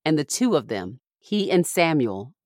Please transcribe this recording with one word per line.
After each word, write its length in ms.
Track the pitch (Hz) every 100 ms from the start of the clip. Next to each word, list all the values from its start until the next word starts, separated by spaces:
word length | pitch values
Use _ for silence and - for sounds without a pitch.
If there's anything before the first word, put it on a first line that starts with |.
and 140 | 156 156
the 60 |
two 320 | 143 - 247 165
of 120 | 110
them, 320 | 104 90 123 _ _
he 320 | - 208 196
and 160 | 180 170
Samuel, 680 | - 165 151 117 95 123 -